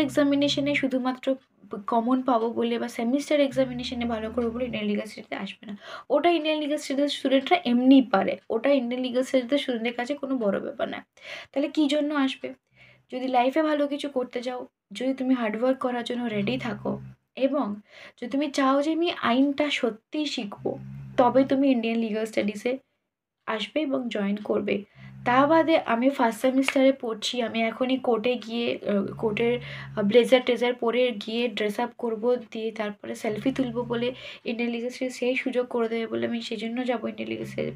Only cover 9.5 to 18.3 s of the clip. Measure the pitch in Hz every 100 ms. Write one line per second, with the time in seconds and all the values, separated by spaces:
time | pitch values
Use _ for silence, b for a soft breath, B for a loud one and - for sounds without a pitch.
9.5 | 285 277 240 226 233 247 285 262 262 208
10.5 | - - - - - - _ B B B
11.5 | - 302 302 294 302 294 294 269 - 254
12.5 | 262 _ b b b b 247 262 254 247
13.5 | 262 311 294 285 285 285 262 247 247 240
14.5 | 247 254 _ - 202 254 262 254 254 226
15.5 | 208 254 262 254 240 233 240 240 214 202
16.5 | 262 247 202 - - 131 - _ - 262
17.5 | 285 214 208 - B B B 240